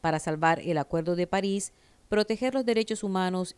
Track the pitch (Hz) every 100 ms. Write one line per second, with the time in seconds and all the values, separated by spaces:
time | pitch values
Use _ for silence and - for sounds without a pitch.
0 | 165 156 - 156 165 165 175 156 139 165
1 | 165 175 175 196 196 196 - _ _ _
2 | _ 214 214 220 254 262 240 220 220 220
3 | 208 185 185 185 180